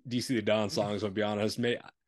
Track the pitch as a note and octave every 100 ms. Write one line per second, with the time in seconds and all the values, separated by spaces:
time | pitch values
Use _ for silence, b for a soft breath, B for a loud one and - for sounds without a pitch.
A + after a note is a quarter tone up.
0 | - B2 - A#2+ G#2 G#2+ G#2 A#2 G#2 G#2
1 | G#2 G2 G#2 G#2 G#2+ A2+ A#2+ A#2+ - -